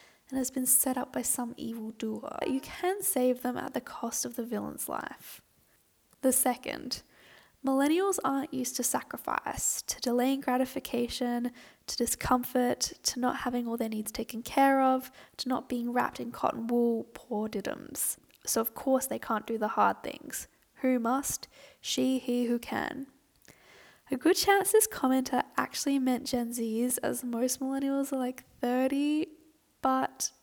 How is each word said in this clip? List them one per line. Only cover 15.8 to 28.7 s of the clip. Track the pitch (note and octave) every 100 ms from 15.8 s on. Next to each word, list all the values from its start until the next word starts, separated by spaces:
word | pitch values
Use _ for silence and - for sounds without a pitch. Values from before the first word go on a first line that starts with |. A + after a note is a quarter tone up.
| A#3+
wrapped | A#3+ - -
in | A#3+
cotton | - - - A3+
wool, | A#3+ A#3+ A3+ A3+
poor | - - G#3 G#3+
diddums. | G#3 - G1+ G1+ - - - - _ -
So | A#3
of | A3+
course | - C4+ C4 C4
they | A3+
can't | - G#3+ G#3+
do | A3+
the | G#3
hard | - G3 G3+
things. | - - - - - _ _ -
Who | C4 B3+
must? | A3+ C4+ - - - - - _
She, | - - B3+ C4
he | - B3 A#3
who | A#3+
can." | - - - - C4+ _ _ _ - - - - - - -
A | B3+
good | D#4+ F#4
chance | - G4 F#4
this | A4 -
commenter | - C4 C4 B3+ B3 - -
actually | - - C#4+ C#4
meant | B3+ B3 -
Gen | A#3+ A#3
Zs, | A#3+ A3+ A3 B3 A#3
as | - B3
most | B3 A#3 B3+ -
millennials | C4 C4+ C#4 C#4 C4+
are, | C4
like, | B3 B3+ - -
thirty, | A#3+